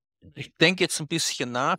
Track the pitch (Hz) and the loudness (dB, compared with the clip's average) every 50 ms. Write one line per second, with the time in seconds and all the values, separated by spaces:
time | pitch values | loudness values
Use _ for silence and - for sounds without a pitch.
0 | _ _ _ _ - 92 - 135 131 - _ - 165 170 185 185 180 160 - - | _ _ _ _ -20 -18 -14 -14 -14 -8 _ 4 4 4 4 4 0 0 0 -4
1 | 156 - 165 156 - - - - 135 123 120 123 135 156 185 | -4 -2 -2 -2 -2 -2 -2 -4 -4 -4 -2 0 0 0 0